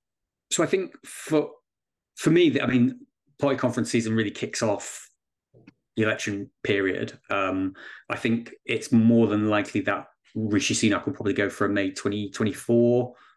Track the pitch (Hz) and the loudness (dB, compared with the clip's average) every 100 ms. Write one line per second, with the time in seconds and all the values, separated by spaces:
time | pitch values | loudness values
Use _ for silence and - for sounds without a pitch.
0 | _ _ _ _ _ - 165 190 185 - | _ _ _ _ _ -2 0 0 -2 -10
1 | - - - 151 139 - _ _ _ _ | -20 -18 -2 0 0 -6 _ _ _ _
2 | _ - - 165 170 131 120 123 123 - | _ -4 2 6 4 4 2 4 2 0
3 | - _ _ _ 139 131 127 117 110 120 | -12 _ _ _ -2 0 0 -2 -2 -2
4 | 113 113 113 - - - 113 101 - - | 0 0 -2 -4 -8 -4 -2 -2 -6 -16
5 | - _ _ _ _ 123 - _ _ - | -20 _ _ _ _ _ -20 _ _ -2
6 | 110 113 - 101 95 _ - 101 95 - | -2 -2 -4 -6 -10 _ -2 0 0 -2
7 | - - - 101 95 95 95 - - - | -6 -10 -6 -2 -2 -2 -4 -6 -16 -18
8 | - 117 120 117 - - - 117 - 117 | -10 -4 -2 -2 -4 -14 -6 -6 2 4
9 | 113 117 113 107 107 104 98 107 101 95 | 6 6 4 2 2 0 0 -2 -2 -4
10 | - _ _ 113 110 101 - 117 110 92 | -6 _ _ -6 0 0 0 0 2 0
11 | - - 107 95 101 - 101 101 95 - | -2 -4 -2 0 -2 -2 -2 0 -2 -4
12 | 104 104 101 - 113 - - 117 120 120 | -4 -4 -6 -4 -4 -2 0 4 4 4
13 | 123 - _ | 0 -8 _